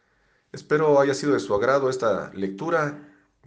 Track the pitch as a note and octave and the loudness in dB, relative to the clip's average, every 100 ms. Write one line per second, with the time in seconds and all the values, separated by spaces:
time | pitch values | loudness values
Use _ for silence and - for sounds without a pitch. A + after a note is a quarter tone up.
0 | _ _ _ _ _ - - D3+ D3+ C#3+ | _ _ _ _ _ -12 -2 2 4 4
1 | C#3 C3+ D3 A#2+ G2 G2+ A#2+ C#3 C3 C3 | 4 0 0 0 0 0 2 2 0 0
2 | A2+ F2+ C#2+ F#2+ F#2+ - D#3+ E3 D3 D3 | 0 -2 -4 -6 -6 -6 -2 -2 -2 -6
3 | - _ _ _ | -18 _ _ _